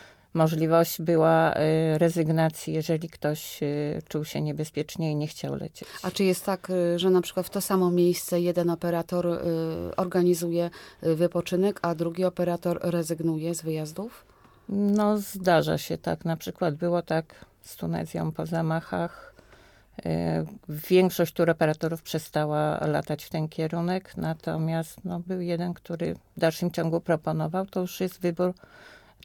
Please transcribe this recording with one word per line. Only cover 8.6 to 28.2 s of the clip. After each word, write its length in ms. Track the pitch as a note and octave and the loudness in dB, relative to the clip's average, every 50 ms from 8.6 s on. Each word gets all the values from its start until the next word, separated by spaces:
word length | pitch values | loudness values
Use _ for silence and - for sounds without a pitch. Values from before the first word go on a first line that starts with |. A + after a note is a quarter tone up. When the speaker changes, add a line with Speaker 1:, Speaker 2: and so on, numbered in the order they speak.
| E3+ F3 | 2 0
Speaker 2:
operator, 580 | E3+ E3 - F3 E3+ E3+ E3 - F#3 F3 F3 F3 | 0 0 -2 -2 -2 -2 -2 -2 -2 -2 0 0
y, 120 | E3+ - - E3+ E3 D#3+ E3 D#3+ D#3+ E3+ F3 F3 - | -2 -2 -2 -2 -2 -2 -2 -4 -4 -4 -6 -6 -2
organizuje, 760 | - F#3 F3+ - F#3 F3 F3 F3 E3 F3 E3+ E3+ E3+ E3+ E3+ - - - - - - - | -2 -2 0 2 4 4 4 4 2 0 -2 0 0 -2 -2 -4 -10 -20 -20 -14 -4 0
y, 120 | E3 E3 | 0 2
wypoczynek, 640 | D#3 F3 E3+ - F3 E3 - F#3 F3+ F#3+ G#3 G3 - | 2 2 2 2 0 -4 0 0 2 2 2 0 0
a 140 | - E3+ E3+ | -2 -2 -2
drugi 300 | D#3+ E3+ E3+ E3+ F3 F#3 | 0 -2 -4 -2 0 0
operator 540 | F3+ F3+ - F3+ F3 E3+ E3+ - F3+ F3 F3 | 0 0 0 -2 -2 -2 -2 -2 -2 -2 -2
rezygnuje 760 | - F3 E3+ E3+ E3 D#3+ E3+ D#3 E3 E3 D#3+ D#3 D#3 E3+ F3 | -2 -2 0 0 0 -2 -4 -2 0 0 0 0 -2 -4 -4
z 60 | E3 | -4
wyjazdów? 640 | D#3+ D#3+ D#3+ D#3 D#3 D3+ D#3 F3+ G3+ A#3+ - - - _ _ _ _ - - _ _ - | -4 -4 -4 -4 -4 -6 -8 -10 -10 -10 -12 -16 -20 _ _ _ _ -20 -20 _ _ -6
Speaker 1:
No, 480 | G3+ G3+ G#3 G3+ G3+ G#3+ G#3 G#3 G#3+ G#3 | -2 0 2 4 4 4 4 4 2 2
zdarza 600 | G3+ - - G3 F3+ F#3 F3 D#3 D3+ D#3 D#3+ D3+ | -2 -6 -8 -2 2 4 4 4 4 4 0 -2
się 200 | - - E3 D#3+ | -2 -4 -6 -6
tak. 280 | - E3+ E3 D#3+ - | -4 -4 -4 -4 -2
Na 120 | E3 E3 D#3+ | -4 -4 -4
przykład 380 | - - E3+ - F#3 E3+ D3 | -6 -10 -6 -2 -2 -2 -2
było 260 | D#3 F3 F3 F3 F3 | 0 -2 0 0 0
tak 440 | E3 - E3 D#3+ D#3+ - - - - _ _ _ - | -2 0 -2 -2 -2 -4 -12 -20 -20 _ _ _ -20
z 120 | - - | -20 -14
Tunezją 560 | - - E3+ E3 E3 E3 D#3+ - E3+ E3 D#3+ | -8 -6 -4 -4 -4 -4 -4 -4 -4 -4 -4
po 140 | D#3 - D#3+ | -4 -4 -6
zamachach. 920 | D#3+ E3+ E3 E3 D#3+ D#3+ E3 - - - F3+ E3+ E3+ - - - - - - - - - - - - _ - _ _ - - | -4 -2 -2 0 0 -2 -2 -4 -4 -4 -4 -4 -4 -6 -12 -20 -20 -20 -20 -20 -20 -20 -20 -20 -20 _ -20 _ _ -16 -10
Y, 40 | - E3+ D#3+ E3 E3+ E3 E3 D#3+ D#3 D#3 - - - - D3+ D3+ - - | -4 -4 -2 0 0 0 0 -2 -2 -6 -10 -16 -12 -10 -10 -8 -2 4
większość 440 | F#3 F#3 F#3 F3+ - - F3 E3 - | 6 6 6 6 4 2 -2 0 2
turoperatorów 680 | - E3+ E3 E3 D#3+ E3+ D3+ D#3 - - D#3+ E3 D#3+ | 0 2 2 2 2 2 2 2 0 -2 -4 -4 -6
przestała 840 | - - - D#3+ D#3 - - D#3 D3+ D3+ D3+ D3+ D3+ D3+ D3+ - D3+ D#3 | -8 -6 -6 -6 -6 -2 -2 -2 0 0 0 0 0 0 0 -2 -2 0
latać 360 | D3 D3 D3 - D#3 D#3 - | 0 0 0 -2 -6 -6 -6
w 60 | - | -6
ten 200 | - E3 D#3 D#3 | -4 -4 -4 -4
kierunek, 640 | - - D#3+ D#3 D#3+ E3+ E3+ F3 F#3 F#3+ F#3+ - - - | -4 -4 -4 -2 -2 -2 -2 0 -2 -2 -4 -8 -10 -6
natomiast, 880 | D#3+ D#3+ D#3+ D#3+ - E3 D#3+ D#3+ D#3+ D#3+ E3 E3 E3 - - - - | -4 -4 -4 -4 -4 -4 -2 -2 -2 0 0 -2 -4 -6 -10 -12 -8
no, 140 | F3+ F3 F3 | -6 -6 -6
był 220 | F3 F3+ F#3 F#3 | -6 -6 -4 -4
jeden, 320 | F3 F3 E3+ E3 F3 F3+ F3 | -2 -2 -2 -2 -2 -4 -4
który 420 | - - - E3+ E3 E3+ D#3+ E3+ | -6 -8 -10 -6 -4 -4 -4 -4
w 240 | - _ _ - - | -6 _ _ -6 0
dalszym 320 | E3 E3 D#3+ - F3 F3 | 0 0 2 2 -2 -2
ciągu 300 | - - D#3+ E3 D#3+ E3+ | -2 0 -2 0 0 -2
proponował. 640 | - - E3+ D#3 - E3 D#3 D#3+ D#3 D#3+ E3 F#3 F#3+ | 0 0 0 0 0 -2 -2 -2 -2 -2 -2 -4 -4
To 140 | G3 - F#3+ | -2 -4 -4
już 200 | F3+ F3+ - - | -4 -4 -4 -4
jest 200 | F#3+ F3+ - - | -4 -4 -4 -2